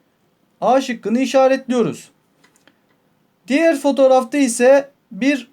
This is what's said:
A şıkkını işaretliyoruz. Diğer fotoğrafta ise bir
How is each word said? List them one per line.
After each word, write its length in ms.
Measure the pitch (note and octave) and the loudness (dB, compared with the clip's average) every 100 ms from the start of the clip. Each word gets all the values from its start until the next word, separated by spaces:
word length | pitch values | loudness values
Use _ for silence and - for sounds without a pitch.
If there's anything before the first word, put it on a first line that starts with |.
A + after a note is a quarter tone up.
| _ _ _ _ _ - | _ _ _ _ _ -6
A 200 | G3 C4 | 0 0
şıkkını 400 | C4 A#3 G3+ A#3 | -2 -8 -4 -4
işaretliyoruz. 880 | C4+ C4+ C4 C4 C4+ B3 F3+ A#2 - _ _ _ _ _ _ _ _ _ _ _ _ _ - | 0 2 2 0 -2 -2 -4 -6 -16 _ _ _ _ _ _ _ _ _ _ _ _ _ -4
Diğer 300 | C#4 E4 C#4+ | 0 0 0
fotoğrafta 600 | C#4+ C#4 C4 B3+ A#3 D4 | -2 2 2 2 0 -2
ise 520 | C4 A#3 B3 C#4 C#4 _ - | -2 2 2 2 0 _ -18
bir 380 | F#3+ C4 C#4 - | -6 -2 -2 -6